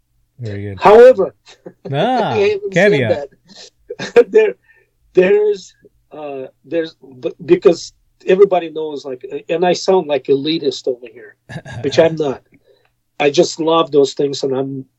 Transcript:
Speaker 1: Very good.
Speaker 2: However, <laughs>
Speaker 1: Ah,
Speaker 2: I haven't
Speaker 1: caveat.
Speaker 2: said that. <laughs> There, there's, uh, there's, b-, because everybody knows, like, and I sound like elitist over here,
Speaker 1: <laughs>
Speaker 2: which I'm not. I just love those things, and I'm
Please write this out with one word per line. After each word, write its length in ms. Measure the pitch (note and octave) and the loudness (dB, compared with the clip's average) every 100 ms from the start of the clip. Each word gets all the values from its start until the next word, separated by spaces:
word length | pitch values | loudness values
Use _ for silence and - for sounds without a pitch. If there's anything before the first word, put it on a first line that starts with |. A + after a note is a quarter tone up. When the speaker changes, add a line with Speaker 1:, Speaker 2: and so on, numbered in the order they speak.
| _ _ _ - | _ _ _ -14
Speaker 1:
Very 240 | A#2 G2+ | -10 -8
good. 180 | G2+ G2 | -8 0
Speaker 2:
However, 540 | F#3 G#3+ B3 A3 F3+ - _ - | 4 8 8 6 0 -6 _ -20
<laughs> 300 | - _ F#3 | -20 _ -8
Speaker 1:
Ah, 400 | C#3 G#3+ B3+ G#3 | -4 -2 -2 -2
Speaker 2:
I 40 | - | 0
haven't 360 | G3+ G#4 G4+ | 0 -2 -4
Speaker 1:
caveat. 380 | F3+ G3+ G3+ A2+ | 0 2 2 0
Speaker 2:
said 180 | G#2 - _ _ - - _ - - | -4 -6 _ _ -20 -20 _ -20 -14
that. 320 | - - A#3+ | -2 2 4
<laughs> 0 | |
There, 240 | G3+ A4 - _ _ _ _ _ | 4 2 -2 _ _ _ _ _
there's, 600 | - G3 G#3 G#3+ G3+ - _ _ _ _ | 0 2 4 2 -2 -8 _ _ _ _
uh, 340 | D3+ D3 C#3 C3 _ | -16 -14 -12 -14 _
there's, 300 | C#3 E3 D#3+ | -8 -6 -6
b-, 400 | - - B2+ B2+ - | -8 -20 -12 -12 -8
because 480 | C#3 F3+ G3 E3+ - _ _ _ - | 0 4 4 2 -4 _ _ _ -2
everybody 440 | F#3 G3+ F3+ E3 | 4 4 4 -2
knows, 340 | D#3 D#3 C#3+ | -10 -10 -10
like, 200 | C#3 B2+ - C#3+ - | -12 -14 -12 -12 -6
and 160 | E3 F3+ | -2 -2
I 60 | |
sound 340 | E3+ - F#3+ D3+ | -2 0 0 0
like 180 | C#3+ | -4
elitist 640 | - C#3 C#3+ D#3+ C#3 B2+ - | 0 -2 -2 -4 -4 -6 -8
over 200 | B2 A#2+ | -8 -10
here, 240 | A#2 G#2+ _ - - | -20 -20 _ -18 -16
Speaker 1:
<laughs> 220 | - - | -14 -10
Speaker 2:
which 160 | C3+ D#3 | -6 0
I'm 160 | E3 | 0
not. 280 | D#3+ D3 B2 _ _ _ _ _ _ _ - | 0 -6 -6 _ _ _ _ _ _ _ -4
I 120 | D3 | -2
just 280 | C#3 E3 - | 0 -2 0
love 320 | D#3+ E3 D#3+ | 0 0 2
those 240 | C#3+ C#3 | 2 0
things, 300 | - C#3+ C3+ | 0 -6 -4
and 100 | C#3 C3 | -6 -4
I'm 300 | C3+ C3+ C3+ | -6 -8 -14